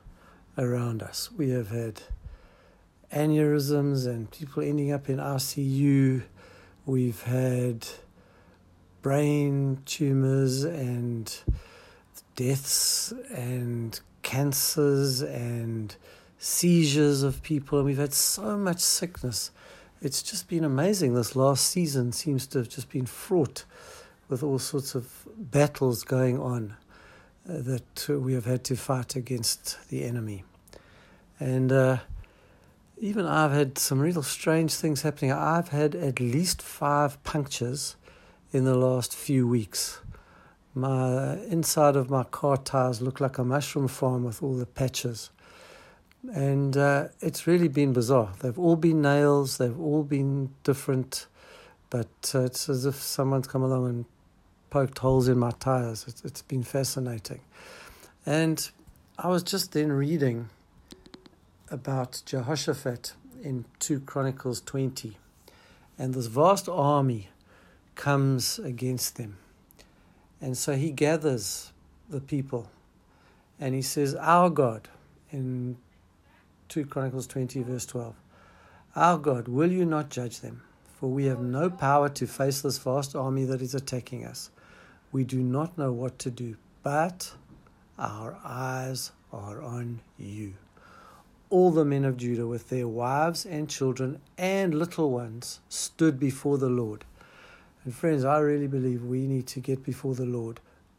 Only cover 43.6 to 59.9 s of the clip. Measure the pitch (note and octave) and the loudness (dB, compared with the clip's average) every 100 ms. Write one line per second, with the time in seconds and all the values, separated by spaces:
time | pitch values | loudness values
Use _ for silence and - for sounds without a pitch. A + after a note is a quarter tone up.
43.6 | C#3 D3 C3+ - C3 B2+ A#2+ A2 C#3 B2+ | 0 -2 -2 0 0 0 -2 -4 -2 -2
44.6 | B2 - B2+ - B2 A2+ - _ - - | -4 -2 -4 -2 -6 -8 -14 _ -20 -20
45.6 | - - - - _ _ B3+ F3 C#3 C#3 | -20 -20 -20 -20 _ _ -10 -2 0 2
46.6 | C#3 C#3 C#3+ C#3+ - - E3 - - F3 | 2 4 4 4 0 -4 -6 -2 4 4
47.6 | E3 C#3+ C#3 B2 A#2 C3+ G2+ F#2+ B2+ A#2+ | 4 4 4 4 4 4 4 -2 -6 2
48.6 | E3+ E3 E3 D#3+ C#3+ C#3+ C#3+ C#3+ C3+ - | 4 6 6 6 6 6 6 6 2 0
49.6 | B2 C3+ D#3 D3+ C#3+ C#3+ C#3 C#3 C3 - | -2 0 0 0 2 0 0 0 -4 -4
50.6 | - C3+ - C3 B2 - - _ - - | 0 0 0 0 -2 -6 -12 _ -20 -20
51.6 | - _ - A#2+ A2+ _ - C3 B2+ - | -20 _ -6 -4 -4 _ -2 0 0 -2
52.6 | - C3 C3+ C3+ - - C3+ C3+ C3 C3+ | -2 0 0 -2 -4 -2 2 0 0 0
53.6 | C3 C3 B2+ A#2+ A#2+ _ _ _ _ _ | 0 2 0 -2 -8 _ _ _ _ _
54.6 | - C#3+ C3+ - C3 C3 B2+ B2 A#2+ - | -2 0 0 0 4 4 6 4 2 0
55.6 | C3 B2+ A#2 A2 - - D3 - - C3 | 0 0 0 -6 -12 -12 -12 -12 -6 -6
56.6 | A#2 C#3 C3 C3+ B2 A#2 - - - - | -2 -2 -2 -4 -6 -6 -10 -14 -18 -20
57.6 | - - - - - _ - D3+ D#3+ D#3 | -20 -20 -20 -20 -20 _ 0 2 2 0
58.6 | - - - - _ - F3 F3+ F3 F#3+ | -4 -12 -20 -20 _ -6 0 0 0 -4
59.6 | - D3+ D3+ | -2 0 2